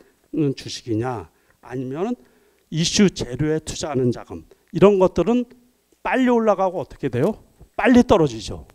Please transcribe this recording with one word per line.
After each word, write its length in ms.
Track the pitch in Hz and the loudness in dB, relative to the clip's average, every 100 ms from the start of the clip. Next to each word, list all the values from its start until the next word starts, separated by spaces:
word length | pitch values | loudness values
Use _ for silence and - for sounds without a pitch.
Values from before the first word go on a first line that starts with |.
| _ _ _ 160 143 - | _ _ _ -4 -2 -4
주식이냐, 720 | 113 - 120 107 127 117 85 _ _ _ | -10 -12 -6 -4 -4 -8 -12 _ _ _
아니면은 560 | 117 131 131 143 214 247 _ _ _ _ - | -14 -10 -8 -6 -6 -8 _ _ _ _ -8
이슈 420 | 156 170 - 190 | -4 -2 2 2
재료에 500 | - 123 123 151 156 | 2 -8 -4 -2 -4
투자하는 500 | - - 165 131 123 | -6 -10 -6 -2 0
자금, 340 | 110 101 85 - _ _ | -2 -8 -16 -18 _ _
이런 260 | 170 196 196 | 2 4 4
것들은 460 | 180 - 170 247 240 - _ _ _ _ | 2 0 0 0 -2 -12 _ _ _ _
빨리 260 | 185 233 247 | -4 0 2
올라가고 520 | 240 220 185 190 175 | 2 2 2 0 -4
어떻게 280 | 127 - 135 | -8 -8 -4
돼요? 360 | 120 180 214 _ _ - - | -2 -2 -4 _ _ -14 0
빨리 260 | 226 247 | 4 6
떨어지죠. 640 | 240 208 147 110 - 87 - | 6 4 2 -2 -12 -14 -16